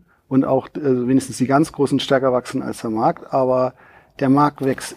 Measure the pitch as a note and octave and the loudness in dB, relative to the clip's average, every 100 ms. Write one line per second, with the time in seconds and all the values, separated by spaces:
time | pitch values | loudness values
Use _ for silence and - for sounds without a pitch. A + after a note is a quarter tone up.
0 | _ _ - C3 C#3 C3+ - - D3 B2+ | _ _ -2 0 2 0 -2 -4 0 0
1 | A#2+ C3+ C3 A2+ B2+ C3+ D#3+ - C#3 C3+ | 2 0 0 -4 0 2 2 0 0 0
2 | - C3+ C3 B2 A#2+ C3 B2+ A2 A#2+ A2 | 2 0 2 0 -2 -8 -8 -8 -6 0
3 | C3+ F3 - C#3 B2+ B2+ B2+ - - - | 0 -2 -4 -2 2 2 0 -4 -20 -20
4 | _ - C3+ C#3 D3 C#3+ C3+ B2+ - | _ -4 2 4 2 0 -4 -4 -6